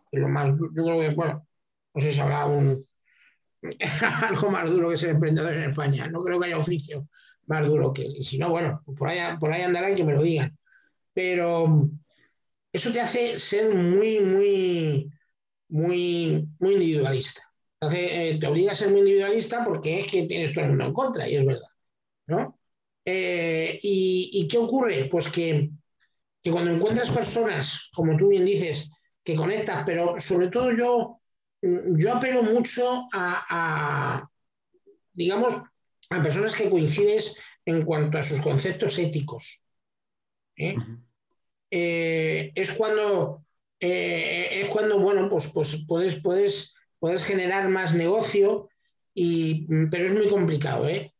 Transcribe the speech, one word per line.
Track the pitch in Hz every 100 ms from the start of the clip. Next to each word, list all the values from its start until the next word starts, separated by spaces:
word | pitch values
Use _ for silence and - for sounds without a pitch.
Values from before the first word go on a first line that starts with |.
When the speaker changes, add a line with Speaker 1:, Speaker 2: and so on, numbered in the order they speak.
| _
Speaker 1:
que | 135
lo | 139
más | 143 139 147
du-, | 165
yo | 160
creo | 165 165
que, | 156
bueno, | 147 160 151 - _ _ _ _
no | 143
sé | 147
si | 143
habrá | 143 143 147
un, | 143 139 135 - _ _ _ _ _ _ _
<laughs> | - - - - 226 -
algo | 220 196 202
más | 190 165
duro | 180 170
que | 160
ser | 170
emprendedor | 151 160 156 160
en | 156 147
España, | 143 143 135 131
no | 165
creo | 180 175
que | 175
haya | 165
oficio | 151 170 139 147 147 _ _ _ -
más | 156 147
duro | 151 135
que, | 135
y | 135 139
si | 135 135
no, | 170
bueno, | 170 156 151 - 139
por | 139
ahí, | 175 170 165
por | 156
ahí | 165
andará | 180 175 190
y | 196
que |
me | 156
lo | 143
digan. | 165 160 135 - _ _ _ _ _
Pero | - 180 180 170 170 165 156 147 - - _ _ _ _ _ _
eso | 180 240
te | 233
hace | 240 247 240 220
ser | - 202 220
muy, | 196 175 185 220 214
muy, | 196 190 202 196 185 170 160 143 151 - _ _ _ _ _
muy, | 156 170 180 175 170 165 156 156 -
muy | 180
individualista. | 196 170 151 131 131 - - - _ _ _
Te | 156
hace, | 175 180 175 165
eh, | 156
te | 147
obliga | 160 196
a | 196
ser | 202
muy | 202
individualista | 196 196 196 220 220 233
porque | 233 160 151 175
es | 196
que | 185 165
tienes | 170 156
todo | 156
el | 143
mundo | 139 135
en |
contra, | 165 262 - -
y | 143
es | 135
verdad, | 123 - _ _ _ _ _ -
¿no? | 170 254 - _ _ _ _
Eh, | - 185 180 175 165 160 160 -
y, | 202 190 185 185 185
¿y | 196 156
qué | 233
ocurre? | 226 262 240 135 135
Pues | 170 156
que, | - 165 151 147 - _ _ _ _ _ _
que | 175
cuando | 170 170
encuentras | 170 208 226 240
personas, | 233 - 233 220 156 139 - -
como | - 165 156
tú | 196
bien | 196
dices, | 180 185 170 147 - - _ _
que | -
conectas, | 156 160 214 214 185 156
pero | 170 175 175
sobre | - 180 180
todo | 233 254 233
yo, | 240 240 - - _ _ _ _
mm, | 185 175 185 160
yo | 196
apelo | 240 254 254
mucho | 220 233 233 233 247 247 247
a, | 196 180 180 - 170 165 156 147 143 131 127
a, | 143 _ _ _ _ _ _ _ _
digamos, | 180 175 202 240 - - _ _ _ -
a | 175
personas | 151 151 220 214
que | 196
coincides | 180 151 - 208 214 214 - - -
en | - 165
cuanto | 160 156 151 151
a |
sus | 143 147
conceptos | 151 135 190 185 202 180
éticos, | 165 156 135 117 - - _ _ _ _ _ _ _ _ _ -
¿eh? | 160 196
Speaker 2:
Ujú. | 120 117 - _ _ _ _ _ _
Speaker 1:
Eh, | 175 170 170 165 160 160 160 156
es | - 190
cuando, | - 214 214 208 196 156 - - _ _ _
eh, | 175 180 175 170 156 170 180 190
es | 202
cuando, | 214 214 202
bueno, | 190 196 196
pues, | 180 147
pues | - 147 156 -
puedes, | 170 185 160
puedes, | 190 180 202 202 - - _ _
puedes | 165 180
generar | 185 196 180 196 196
más | 190 180
negocio, | 165 165 214 - 202 196 220 - _ _ _ _
y, | - 170 165 160 156 -
mm, | 156 160
pero | 175 185
es |
muy | 208 202
complicado, | 202 165 151 143 120 139
¿eh? | 185 - _